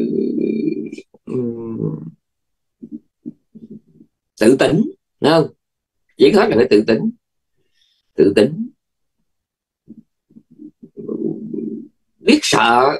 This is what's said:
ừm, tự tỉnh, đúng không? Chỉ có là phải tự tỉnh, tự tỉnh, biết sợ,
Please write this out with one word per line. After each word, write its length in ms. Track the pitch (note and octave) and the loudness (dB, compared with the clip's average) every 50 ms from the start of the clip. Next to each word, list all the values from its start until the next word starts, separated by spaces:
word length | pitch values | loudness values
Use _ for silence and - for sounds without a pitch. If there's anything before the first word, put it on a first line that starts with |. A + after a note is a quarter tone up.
| A#1 - - - - - - - - - - - - - - - - - - - - _ _ - - | -2 -2 -2 -2 -2 -2 -4 -4 -4 -4 -4 -4 -4 -4 -4 -6 -10 -12 -14 -16 -20 _ _ -20 -14
ừm, 540 | - A#2 B2+ B2 A#2 A#2 A#2 A#2 A2+ A2+ A2+ A2+ - - - - E3 - _ _ _ _ _ _ _ _ _ _ _ _ - - - - - _ _ _ _ - - - _ _ _ - - - - - - _ _ _ - - _ _ _ _ _ _ - | -8 -6 -6 -6 -6 -6 -8 -10 -10 -8 -6 -6 -6 -6 -8 -12 -16 -18 _ _ _ _ _ _ _ _ _ _ _ _ -20 -20 -18 -18 -18 _ _ _ _ -18 -18 -18 _ _ _ -20 -20 -20 -20 -20 -20 _ _ _ -20 -20 _ _ _ _ _ _ 2
tự 160 | G#2+ A2 - - | 4 4 4 4
tỉnh, 240 | C#3 C3 C#3 F#3+ A#3+ E4+ - _ _ _ _ - | 4 2 2 0 0 -2 -4 _ _ _ _ -2
đúng 120 | - C#3 | 0 2
không? 160 | E3 E3 D3+ - - _ _ _ _ _ _ _ _ _ _ _ _ | 2 2 0 -2 -6 _ _ _ _ _ _ _ _ _ _ _ _
Chỉ 160 | - A#2+ D3 G#3 | 4 4 4 6
có 140 | F#3+ A3 A#3 | 4 2 2
là 80 | - | 2
phải 100 | G#2+ - - | 2 2 4
tự 140 | - G#2 A2 | 4 4 4
tỉnh, 240 | A2+ A2+ - - A3+ A#3 _ _ _ _ _ _ _ _ _ _ _ _ _ _ _ _ _ _ _ - | 4 0 0 0 -4 -6 _ _ _ _ _ _ _ _ _ _ _ _ _ _ _ _ _ _ _ 0
tự 160 | - - - G2+ | 2 2 4 4
tỉnh, 340 | - - - D#3 G3+ A#3 C#4 _ _ _ _ _ _ _ _ _ _ _ _ _ _ _ _ _ _ _ _ _ _ _ - - - - _ _ _ _ _ _ - _ _ - - - D4+ _ _ - - - - - - - - - - - - - - - - - - - - - - _ _ _ _ _ _ | 4 2 2 0 -4 -8 -10 _ _ _ _ _ _ _ _ _ _ _ _ _ _ _ _ _ _ _ _ _ _ _ -20 -20 -20 -20 _ _ _ _ _ _ -20 _ _ -20 -20 -20 -20 _ _ -20 -20 -18 -16 -12 -10 -8 -6 -6 -6 -6 -8 -10 -10 -10 -8 -8 -8 -10 -12 -14 -18 _ _ _ _ _ _
biết 200 | - F#3+ C#4 D4+ | 2 2 2 2
sợ, 540 | - - - - A2+ A#2 A#2+ A#2+ C3 C#3 - | 2 0 0 2 2 4 4 4 4 2 0